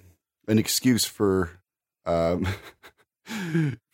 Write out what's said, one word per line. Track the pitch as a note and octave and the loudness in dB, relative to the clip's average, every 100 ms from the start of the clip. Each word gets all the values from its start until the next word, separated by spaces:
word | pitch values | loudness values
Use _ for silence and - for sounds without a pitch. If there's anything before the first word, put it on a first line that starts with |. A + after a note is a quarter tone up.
| - _ _ _ - | -18 _ _ _ 0
an | A2 | 0
excuse | - - C3 A#2 - | 2 0 2 2 0
for, | - G#2 F#2+ F2 - _ _ _ _ - | 0 2 2 0 -6 _ _ _ _ -4
um, | E2+ E2 F2+ F#2 | 0 0 0 -2
<laughs> | G2 - - - _ _ _ - A3 F3+ D#3+ D3+ A2+ _ | -6 -12 -20 -20 _ _ _ -14 -10 -4 -2 -2 -4 _